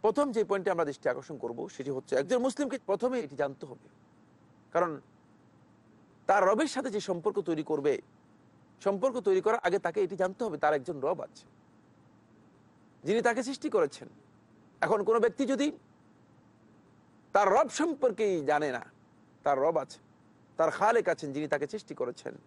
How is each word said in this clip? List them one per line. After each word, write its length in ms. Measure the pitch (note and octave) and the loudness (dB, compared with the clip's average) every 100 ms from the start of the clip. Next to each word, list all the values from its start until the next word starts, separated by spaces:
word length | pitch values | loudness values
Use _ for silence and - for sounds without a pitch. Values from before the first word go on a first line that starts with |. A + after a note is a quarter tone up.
প্রথম 220 | G#3+ A3 C#4+ | 2 2 0
যে 80 | A3+ G#3 | 0 0
পয়েন্টে 200 | G3 F#3 | 0 0
আমরা 120 | F3 D#3 | 0 -2
দৃষ্টি 160 | C3+ C#3+ | -2 -4
আকর্ষণ 240 | B2+ C#3 D3 | -4 -6 -8
করব, 140 | A#2 A#2+ - | -8 -6 -10
সেটি 160 | - C3 C3+ | -8 -6 -6
হচ্ছে 160 | - C3 | -2 -2
একজন 180 | C#3+ B3 B3+ | 2 0 0
মুসলিমকে 300 | - C#4+ B3+ - | -2 -4 -4 -4
প্রথমে 260 | G3 B3 B3+ | -2 0 -2
এটি 120 | D3+ C#3+ | -6 -4
জানতে 220 | C#3+ C3+ - | -6 -6 -16
হবে, 180 | F#2 - _ _ _ _ _ _ _ _ | -18 -20 _ _ _ _ _ _ _ _
কারণ 160 | E3 F3 D3 _ _ _ _ _ _ _ _ _ _ _ _ - | -2 -2 -4 _ _ _ _ _ _ _ _ _ _ _ _ 2
তার 140 | G3 - | 4 6
রবের 220 | G#3+ D4+ | 4 0
সাথে 160 | C4 C4 G#3 | -2 -4 -6
যে 40 | F#3+ | -4
সম্পর্ক 280 | E3+ F#3 G3 F3+ | -4 -2 -2 -2
তৈরি 160 | D#3 - | -4 -2
করবে, 240 | D3+ C#3+ C3 - _ _ _ _ _ _ _ | -2 0 -2 -4 _ _ _ _ _ _ _
সম্পর্ক 340 | G3 G3 B3+ B3 G3+ | -2 0 0 0 2
তৈরি 120 | F#3+ | 2
করার 160 | G3+ A3 F3+ | 4 2 2
আগে 120 | F#3+ F3 | 0 -2
তাকে 120 | F3 F#3 | -2 -2
এটি 100 | F3+ | 0
জানতে 180 | F#3 F#3+ | -2 -2
হবে 120 | A3+ D3+ | -6 0
তার 180 | D3 D3+ | 2 2
একজন 180 | B2+ D3+ C3+ | -2 -4 -2
রব 120 | F3 - | -4 -6
আছে, 180 | - - _ _ _ _ _ _ _ _ _ _ _ _ _ _ _ | -16 -20 _ _ _ _ _ _ _ _ _ _ _ _ _ _ _
যিনি 160 | D3 A3 A#3+ | -2 2 2
তাকে 120 | A#3 B3+ | 0 -4
সৃষ্টি 200 | C#4 D#4 G#3+ | -6 -2 0
করেছেন। 320 | D3+ - B2 - _ _ _ _ _ _ | 0 -2 -20 -20 _ _ _ _ _ _
এখন 160 | D3+ G#3+ G3 | 0 0 2
কোনো 100 | A3+ | 2
ব্যক্তি 180 | A3+ - B3+ | 2 0 -2
যদি 140 | C4 D4 - _ _ _ _ _ _ _ _ _ _ _ _ _ _ _ | 0 0 -4 _ _ _ _ _ _ _ _ _ _ _ _ _ _ _
তার 140 | F#3+ G3+ | 4 6
রব 140 | G#3+ C#4+ - | 6 4 0
সম্পর্কেই 540 | E4 D#4 B3+ G3 G#3+ F3+ C#3+ | -2 2 0 2 0 0 2
জানে 180 | D3 D3+ B2 | 2 0 -4
না, 60 | - _ _ _ _ _ | -10 _ _ _ _ _
তার 120 | - C3+ | 0 2
রব 120 | C#3 D#3 | 2 0
আছে, 140 | C3 - _ _ _ _ _ - | -4 -14 _ _ _ _ _ 0
তার 120 | D#3+ - | 0 2
খালেক 280 | G#3 A#3 G3 | 4 4 2
আছেন 200 | E3 D3+ | -2 -4
যিনি 120 | C#3 D3+ | -6 -2
তাকে 140 | D3 C#3+ | -2 -4
সৃষ্টি 220 | - - D3 | -8 -12 -6
করেছেন 340 | B2 - - - | -6 -6 -12 -14